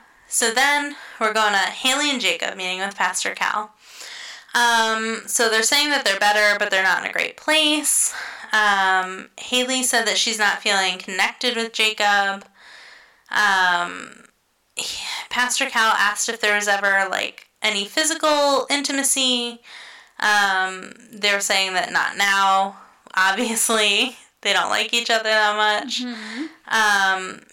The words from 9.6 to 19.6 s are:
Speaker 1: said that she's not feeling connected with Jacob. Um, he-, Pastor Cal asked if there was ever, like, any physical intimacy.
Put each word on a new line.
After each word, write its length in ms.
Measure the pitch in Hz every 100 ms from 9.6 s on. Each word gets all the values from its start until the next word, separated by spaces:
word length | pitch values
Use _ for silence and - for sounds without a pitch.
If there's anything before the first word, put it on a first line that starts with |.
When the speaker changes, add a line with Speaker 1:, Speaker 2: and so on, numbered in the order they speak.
| 254 262
Speaker 1:
said 200 | 247 233 214
that 120 | 196
she's 200 | 233 220
not 240 | 202 -
feeling 360 | 214 196 185 180
connected 580 | - 190 226 240 247 226
with 160 | 226
Jacob. 720 | 226 220 220 208 202 196 196 - _ - - - - - _ -
Um, 920 | - 208 190 180 175 175 180 - - - _ _ _ _ -
he-, 300 | - - - - -
Pastor 380 | 233 247 247 269
Cal 260 | 240 220 208
asked 300 | 202 208 -
if 140 | 220
there 140 | 208 208
was 120 | 208
ever, 400 | 202 202 196 190
like, 380 | 101 - - - -
any 240 | 214 208 202
physical 840 | - 311 320 311 294 285 269 -
intimacy. 920 | 285 285 277 269 269 254 247 240 233